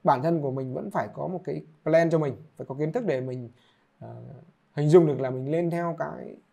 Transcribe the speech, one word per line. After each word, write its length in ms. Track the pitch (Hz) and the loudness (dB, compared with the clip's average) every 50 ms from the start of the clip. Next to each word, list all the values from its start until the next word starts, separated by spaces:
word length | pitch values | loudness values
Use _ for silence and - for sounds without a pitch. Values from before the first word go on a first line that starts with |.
| _ | _
bản 200 | 151 143 127 135 | 2 2 4 2
thân 180 | 165 170 160 | 0 0 0
của 100 | 139 135 | 0 -2
mình 220 | 127 135 135 131 127 | -4 -4 -6 -6 -8
vẫn 180 | 143 139 196 | -8 -8 -6
phải 160 | 196 170 - - - | -4 -6 -6 -6 -8
có 140 | - 143 | -8 -8
một 140 | 160 185 175 - | -6 -6 -8 -8
cái 220 | 143 147 156 - - _ _ _ | -8 -8 -8 -10 -14 _ _ _
plan 260 | 156 156 165 170 165 | 2 4 4 4 4
cho 80 | 165 | 2
mình, 180 | 160 151 139 117 - - - _ | 2 0 0 -4 -8 -16 -20 _
phải 80 | - 131 | -16 -12
có 100 | - 131 | -10 -4
kiến 160 | 139 151 156 | -4 -4 -2
thức 140 | - 240 240 | -2 -2 -2
để 160 | 185 139 131 | -2 -2 -2
mình, 280 | 127 127 127 127 120 117 _ _ _ _ _ _ _ _ _ _ | -4 -6 -8 -10 -12 -14 _ _ _ _ _ _ _ _ _ _
ờ, 160 | - 113 113 120 120 127 - 123 - - _ _ _ _ _ | -18 -16 -16 -16 -16 -16 -18 -20 -20 -20 _ _ _ _ _
hình 160 | 151 147 151 | 0 4 8
dung 180 | 156 185 165 | 8 8 8
được 120 | 151 139 127 | 8 2 0
là 100 | 135 127 | -2 -4
mình 220 | 131 127 131 139 | -4 -4 -4 -2
lên 180 | 156 165 175 170 | -2 -2 -2 -2
theo 260 | 165 170 170 170 165 156 | -2 -4 -4 -6 -6 -6
cái 360 | 147 147 - 127 - - - - _ _ | -8 -8 -8 -12 -14 -16 -18 -20 _ _